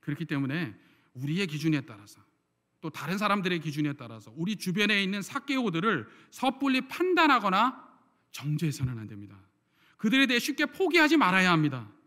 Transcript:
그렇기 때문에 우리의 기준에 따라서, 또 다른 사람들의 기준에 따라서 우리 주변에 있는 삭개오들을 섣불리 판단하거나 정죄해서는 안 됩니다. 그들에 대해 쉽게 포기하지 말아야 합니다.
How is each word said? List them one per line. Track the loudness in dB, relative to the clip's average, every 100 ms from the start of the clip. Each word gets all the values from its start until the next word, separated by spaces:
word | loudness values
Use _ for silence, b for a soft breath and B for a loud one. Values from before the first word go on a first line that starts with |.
그렇기 | -8 -8
때문에 | -6 -4 -4 -4 -6 -10 b b b
우리의 | -12 -6 -4 -4
기준에 | -4 -2 -2
따라서, | -4 -18 -20 -20 _ _ _ _ _ _
또 | -14
다른 | -10 -6 -2
사람들의 | 0 0 0 -2
기준에 | -4 -2 -2
따라서 | -4 -12 -16 -18 -8
우리 | -6 -4
주변에 | -4 0 2 2
있는 | 0 -4
삭개오들을 | -6 -8 -4 -2 0 0 0 -2 -4 B B
섣불리 | -4 -4 -2 0 0 -2
판단하거나 | -4 0 4 6 4 4 2 2 -2 -20 _ _ _ _
정죄해서는 | -10 -4 -2 -2 -2 -6 -6
안 | -10
됩니다. | -14 -18 -20 _ _ _ b b b
그들에 | 0 4 4
대해 | 2
쉽게 | -2 -2 -2
포기하지 | 0 2 6 6 6
말아야 | 4 4 4
합니다. | 4 2 -2 -12 _